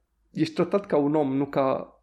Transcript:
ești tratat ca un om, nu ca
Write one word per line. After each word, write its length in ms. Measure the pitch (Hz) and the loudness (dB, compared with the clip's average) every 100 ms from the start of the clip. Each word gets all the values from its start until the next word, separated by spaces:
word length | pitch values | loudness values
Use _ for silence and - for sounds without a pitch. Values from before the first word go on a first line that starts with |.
| _ _ _ | _ _ _
ești 240 | - 156 | -2 -2
tratat 320 | - 175 202 196 | 0 0 0 0
ca 100 | 151 | 0
un 180 | 143 | 2
om, 220 | 156 139 135 | 2 0 0
nu 100 | 143 | -2
ca 520 | 147 135 - - - | 0 0 0 -6 -12